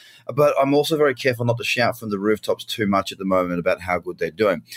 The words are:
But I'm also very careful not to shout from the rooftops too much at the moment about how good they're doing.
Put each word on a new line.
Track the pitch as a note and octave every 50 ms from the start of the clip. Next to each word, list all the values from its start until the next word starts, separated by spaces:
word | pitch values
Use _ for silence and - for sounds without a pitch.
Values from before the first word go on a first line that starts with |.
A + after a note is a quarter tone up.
| - - - - _ - A#2+
But | C#3 D3 D3 C3 -
I'm | C3+ C#3 C#3
also | D3 D3 C#3+ D#3+
very | D3 D3+ C#3+ C3
careful | - - C3+ B2 A2+ A#2+
not | A#2+ A#2+ A#2+
to | -
shout | - - B2 A#2+ G#2+ - -
from | A#2 A2
the | G#2 G2
rooftops | G2 G#2+ G#2+ G#2 - - G2 - -
too | - - - A2
much | G2+ G2+ G2 F#2+ - G#2
at | -
the | F#2+
moment | F#2+ F#2+ F#2 F2+ F2 F2 F2
about | E2 F#2 F2+ - F2
how | F2+ F2+ F2
good | E2 F2+ E2+
they're | - E2+ E2
doing. | D#2 E2 A2 G2+ F2+ D2+ - - -